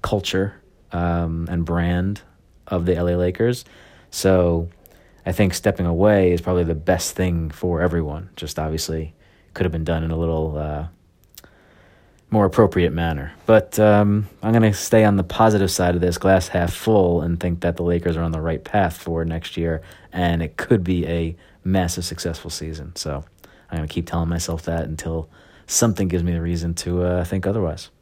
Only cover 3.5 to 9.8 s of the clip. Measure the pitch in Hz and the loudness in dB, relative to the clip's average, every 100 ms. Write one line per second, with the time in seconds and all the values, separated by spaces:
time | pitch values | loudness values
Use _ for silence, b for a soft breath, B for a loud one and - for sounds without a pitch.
3.5 | 123 - B B B B - 95 92 87 | -2 -8 B B B B -2 2 4 4
4.5 | 85 85 - - b b b - 87 101 | 2 -2 -10 -20 b b b -6 0 2
5.5 | 90 107 - 87 85 104 101 92 85 85 | 2 -2 0 0 4 4 6 4 2 0
6.5 | 90 82 80 80 87 - - 92 85 80 | 0 0 -2 0 0 -2 -2 -2 -2 -4
7.5 | 73 90 85 78 85 78 71 95 - 76 | -6 -4 0 0 0 -4 -6 -12 -12 -12
8.5 | - 78 80 - 80 78 - b b b | -6 -6 -4 -6 -6 -8 -14 b b b
9.5 | - 90 82 | -2 -2 -2